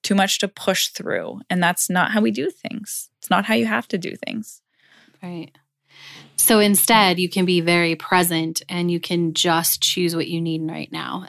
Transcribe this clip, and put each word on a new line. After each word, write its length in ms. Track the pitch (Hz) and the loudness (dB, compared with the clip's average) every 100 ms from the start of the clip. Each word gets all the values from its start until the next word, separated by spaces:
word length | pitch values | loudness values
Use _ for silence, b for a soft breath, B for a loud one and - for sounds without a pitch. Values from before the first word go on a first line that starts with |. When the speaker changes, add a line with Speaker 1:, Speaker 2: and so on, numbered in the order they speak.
Speaker 1:
too 120 | - 196 | 0 2
much 240 | 196 - | 2 0
to 80 | 202 | -4
push 400 | - - 190 - | -4 -2 0 -2
through. 520 | - - - 85 202 - | -6 -6 -4 -6 -10 -4
And 140 | 180 | 0
that's 260 | 175 175 - | 2 0 0
not 220 | 180 - | 0 0
how 100 | 214 | 2
we 120 | 220 | 0
do 180 | 220 349 | 0 -4
things. 580 | - - - 208 - - _ | -6 -10 -10 -10 -12 -14 _
It's 120 | - | -2
not 160 | 185 208 | 0 2
how 80 | |
you 100 | 226 | 0
have 240 | 226 226 - | 0 -2 -4
to 80 | 185 | -6
do 180 | - | -6
things. 460 | - - 220 - - b b b b b _ | -10 -10 -10 -12 -18 b b b b b _
Speaker 2:
Right. 300 | 180 170 - _ _ _ B B B B B - | -12 -12 -14 _ _ _ B B B B B 0
So 200 | - 214 | 4 6
instead, 600 | 208 196 - 226 190 175 | 6 4 4 6 6 2
you 120 | 175 | 0
can 160 | 202 180 | 2 2
be 160 | 175 | 2
very 320 | 165 175 170 165 | 4 4 2 -2
present 640 | - 185 175 165 160 165 - | 0 2 2 0 -2 -6 -6
and 220 | 180 175 | -2 0
you 100 | 170 | -2
can 320 | - 175 165 | -2 -2 0
just 480 | 160 180 165 165 - | 0 2 2 0 0
choose 320 | - 180 170 | -2 0 0
what 140 | 165 - | -2 -4
you 120 | 170 | -4
need 200 | 165 160 160 | -4 -4 -6
right 220 | 156 - | -8 -8
now 320 | 160 135 185 | -8 -8 -8